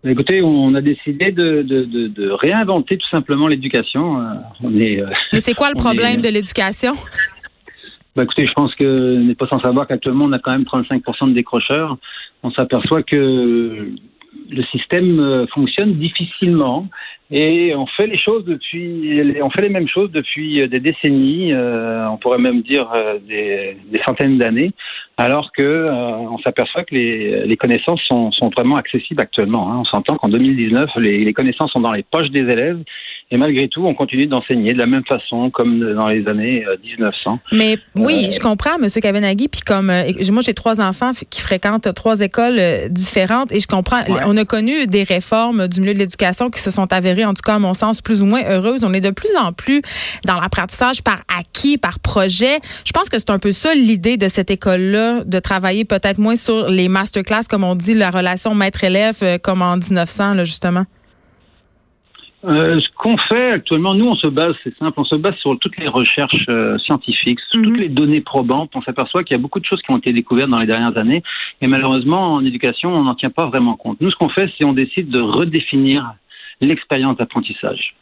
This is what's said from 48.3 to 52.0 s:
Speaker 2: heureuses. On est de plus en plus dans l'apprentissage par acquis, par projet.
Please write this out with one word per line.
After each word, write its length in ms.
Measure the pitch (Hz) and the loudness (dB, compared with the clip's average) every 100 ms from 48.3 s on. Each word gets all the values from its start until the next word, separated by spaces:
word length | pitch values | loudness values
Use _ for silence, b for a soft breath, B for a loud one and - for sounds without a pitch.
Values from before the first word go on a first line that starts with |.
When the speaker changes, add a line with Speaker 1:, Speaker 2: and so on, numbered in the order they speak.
| 240 | 2
Speaker 2:
heureuses. 400 | - 190 202 262 | 2 0 0 0
On 100 | 220 | 0
est 60 | 190 | 0
de 100 | 196 | 0
plus 240 | 196 427 392 | -2 0 2
en 160 | 190 | 0
plus 300 | 175 - 285 B B B B | -4 0 0 B B B B
dans 140 | 190 180 | -2 -2
l'apprentissage 640 | 185 - 185 - 247 262 | 0 -2 -2 0 0 0
par 200 | - 190 - 180 | -2 -2 -2 -6
acquis, 420 | 175 - 277 285 | -4 -2 0 2
par 200 | 170 | -2
projet. 600 | - | -4